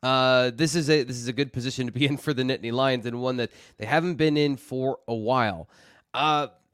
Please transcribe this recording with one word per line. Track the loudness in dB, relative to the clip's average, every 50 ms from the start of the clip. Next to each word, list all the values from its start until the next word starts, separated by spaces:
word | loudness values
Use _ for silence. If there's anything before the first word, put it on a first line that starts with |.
Uh, | 0 2 2 4 4 6 6 4 4 2 2
this | 0 -2 0 0
is | 0 2 4
a, | 2 2
this | 2 -2 -6
is | -6 -6 -6
a |
good | -2 -2 -4 -2
position | -4 -6 -6 -6 -4 -4 -6
to | -4
be | -2 0 0
in | 0 0 -2
for | -2 -2 -2
the | 0
Nittany | 0 -2 -2 -4 -4 -4
Lions, | -2 0 2 2 2 0 -2
and | -4 -6 -4
one | -4 -2 -2 -2
that | -4 -4 -6 -14 -20 -20 _ -12
they | -4
haven't | -2 0 0 0 0 0
been | 2 2 2 4
in | 2 2 2 0
for | -4 -8 -8 -6 -4 -4 -4 -4 -6 _ -6
a | -6
while. | -4 -2 0 2 2 2 0 -2 -4 -10 -16 _ -20 -20 -20 _ _ _ _
Uh, | -4 0 0 2 2 0 -2 -4 -8 _ _ _